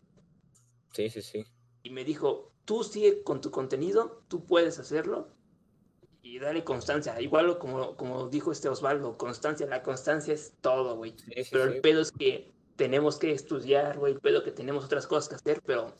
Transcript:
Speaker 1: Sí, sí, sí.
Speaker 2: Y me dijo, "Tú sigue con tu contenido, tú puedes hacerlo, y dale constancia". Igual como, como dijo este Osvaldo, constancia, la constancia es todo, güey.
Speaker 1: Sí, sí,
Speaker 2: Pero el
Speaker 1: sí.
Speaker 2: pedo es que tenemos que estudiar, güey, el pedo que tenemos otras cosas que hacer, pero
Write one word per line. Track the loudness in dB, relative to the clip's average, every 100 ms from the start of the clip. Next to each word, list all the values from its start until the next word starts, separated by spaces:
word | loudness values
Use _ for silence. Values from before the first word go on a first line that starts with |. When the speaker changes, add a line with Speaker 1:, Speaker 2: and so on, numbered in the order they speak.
| _ _ _ _ _ _ _ _ _
Speaker 1:
Sí, | -4 -4
sí, | -4
sí. | -10 -10 -12 _ _ _
Speaker 2:
Y | -14
me | -10
dijo, | -6 -2 0 -2 -8 _ -4
"Tú | -4
sigue | -2 4 4 4
con | 0 -4
tu | -4
contenido, | -4 -4 -2 2 2 0 -6 _
tú | -10 2
puedes | 4 4 0
hacerlo, | -4 -4 -2 -4 -6 _ _ _ _ _ _ _ _ _
y | -16 -6
dale | -4 -2
constancia". | -2 -4 0 -2 -2 -6
Igual | 2 4 4 2
como, | -4 -4 -6 -6
como | -6 -6 -4
dijo | -2 -2
este | -2 -2
Osvaldo, | 0 0 0 -2 -6
constancia, | -8 -4 -4 -2 -4
la | -4
constancia | -4 -4 0 0 0 -4
es | -4 _
todo, | 2 2 2 -4
güey. | -8 -12
Speaker 1:
Sí, | -12 -8
sí, | -2
Speaker 2:
Pero | 2 2
el | 4
Speaker 1:
sí. |
Speaker 2:
pedo | 4 4
es | 2
que | 0 0 0 -8 _ _ -2
tenemos | 2 4 4 2
que | 0
estudiar, | 0 -2 -6 4 4 4 0
güey, | 0
el | 2
pedo | 4 4
que | 2
tenemos | -6 -4 -4 0
otras | -2 0
cosas | 0 0
que | -6
hacer, | 0 0 0
pero | -2 -2 -10